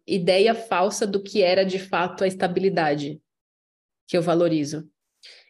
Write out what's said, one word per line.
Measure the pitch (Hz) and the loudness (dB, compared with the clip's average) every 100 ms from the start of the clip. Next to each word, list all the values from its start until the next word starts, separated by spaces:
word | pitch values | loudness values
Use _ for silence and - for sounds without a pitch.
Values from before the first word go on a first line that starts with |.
| - | -6
ideia | 202 170 185 226 | -2 2 4 4
falsa | 226 - 180 196 208 220 | 0 -2 0 0 -2 -4
do | 196 | 0
que | 196 208 | 0 2
era, | 180 185 | 2 4
de | 190 185 | 0 -2
fato, | - 175 180 - | -4 -2 -2 -2
a | 190 | -4
estabilidade | 190 185 180 190 170 156 147 143 156 _ _ _ _ _ _ _ _ - | 0 -2 0 0 0 0 -2 -6 -10 _ _ _ _ _ _ _ _ -4
que | 175 | -2
eu | |
valorizo. | 165 170 175 160 143 156 156 _ _ _ - - _ | 0 2 2 0 -2 -8 -12 _ _ _ -20 -20 _